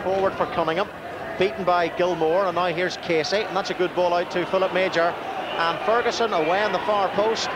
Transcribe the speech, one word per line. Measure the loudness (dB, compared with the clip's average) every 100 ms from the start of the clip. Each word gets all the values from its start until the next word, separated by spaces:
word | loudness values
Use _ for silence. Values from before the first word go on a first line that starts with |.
Forward | 0 2 0
for | 0 -2
Cunningham, | 0 0 0 -2 -6 -12 -10 -10 0
beaten | 0 0
by | 0 2 0
Gilmour, | 0 0 2 2 2 2
and | 0
now | 0
here's | 0 -2 -4
Casey, | 0 0 2 0
and | 0 -4
that's | -4
a |
good | -2 0 2
ball | 2
out | 2 0
to | -2 0
Philip | 0 2 2
Major. | 0 2 0 0 -6 -6 -6 -2
And | -2 0 0
Ferguson | 2 2 0 0
away | 2 2 2
in | 2
the | 0
far | 0 2 2
post | 2 0 0 -2